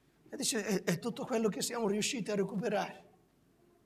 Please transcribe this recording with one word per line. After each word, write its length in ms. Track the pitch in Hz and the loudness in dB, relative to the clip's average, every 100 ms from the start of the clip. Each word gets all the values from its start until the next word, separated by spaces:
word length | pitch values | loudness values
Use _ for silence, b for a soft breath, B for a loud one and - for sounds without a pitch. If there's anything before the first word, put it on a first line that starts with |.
| _ _ - | _ _ -12
E 80 | 226 | -2
dice, 260 | - 233 | 0 0
"È, 200 | 196 190 | 0 2
è 160 | - 170 | 2 0
tutto 260 | 233 - 214 | -2 -4 0
quello 240 | 220 220 | 2 2
che 140 | - | 2
siamo 240 | - 233 214 | -2 0 2
riusciti 420 | 208 - 254 190 | 2 0 -2 0
a 60 | 208 | 0
recuperare." 680 | 190 214 226 202 - - - - _ _ _ _ _ _ | 0 0 0 0 -2 -8 -20 -20 _ _ _ _ _ _